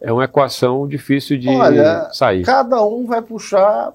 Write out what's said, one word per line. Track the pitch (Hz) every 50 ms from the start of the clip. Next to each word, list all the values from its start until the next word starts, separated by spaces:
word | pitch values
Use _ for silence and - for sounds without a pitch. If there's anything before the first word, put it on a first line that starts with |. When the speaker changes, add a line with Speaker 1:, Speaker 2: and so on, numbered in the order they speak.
Speaker 1:
É | - - 113
uma | 123 131
equação | 131 - 147 139 127 - - - 123 123 135 143
difícil | 143 143 143 - - 139 139 135 - 147 135
de | 123 131
Speaker 2:
Olha, | 135 131 - 160 147 147 147 156 165 170 160 - -
Speaker 1:
sair. | - 135 117 98 92 90
Speaker 2:
cada | - 262 277 262 233 254 240 214
um | 208 220 240 247
vai | 226 240 226 226
puxar | 226 226 214 - - 196 190 190 208 214 - - - -